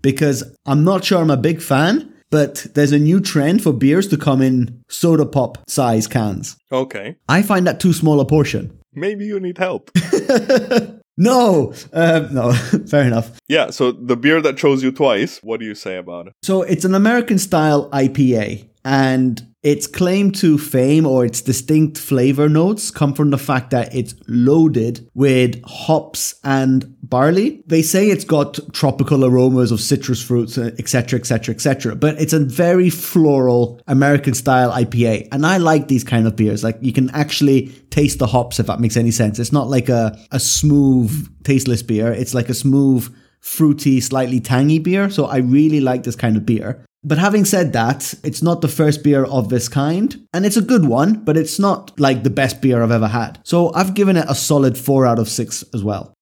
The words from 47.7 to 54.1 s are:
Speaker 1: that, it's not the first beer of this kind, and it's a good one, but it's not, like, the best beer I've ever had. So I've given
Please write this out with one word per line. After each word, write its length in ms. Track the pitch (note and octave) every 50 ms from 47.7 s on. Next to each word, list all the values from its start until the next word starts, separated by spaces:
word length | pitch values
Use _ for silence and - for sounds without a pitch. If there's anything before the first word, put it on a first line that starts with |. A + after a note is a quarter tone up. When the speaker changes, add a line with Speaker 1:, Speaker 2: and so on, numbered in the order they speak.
Speaker 1:
that, 420 | A2 A#2+ A2+ A#2 C3 D3 - - - - -
it's 160 | D3+ - -
not 180 | - E3+ E3+ E3
the 80 | E3 C#3+
first 380 | - - D#3+ D3+ D3 D3+ -
beer 180 | D3 C#3+ C3+ C3+
of 240 | B2+ C#3 C3 A#2 G2
this 220 | B2 B2 A#2+ -
kind, 580 | - C#3+ C#3 D3 D#3+ F#3 G#3+ C4+ - - - _ -
and 120 | E3+ F#3+
it's 120 | G#3 G3+ A#3
a 40 |
good 240 | G3 - C4 A#3 E3
one, 380 | C#3 A#2 B2+ D3 F#3+ A3 G#3+ -
but 140 | - D3 D#3+
it's 200 | D#3 D#3 - -
not, 400 | G3 G3+ F3+ - - - _ -
like, 260 | D3 C3+ C3 A#2+ G#2
the 60 | C3
best 320 | G2 C#3 C3+ B2 - -
beer 220 | - C3+ B2 A#2 A#2
I've 80 | A2+
ever 160 | A#2 A2+ A2 G#2
had. 320 | A2 A#2+ A2+ - - - _
So 260 | - - E3+ F3 E3 -
I've 200 | E3 F#3+ F#3+ F#3+
given 240 | G3+ G3+ G3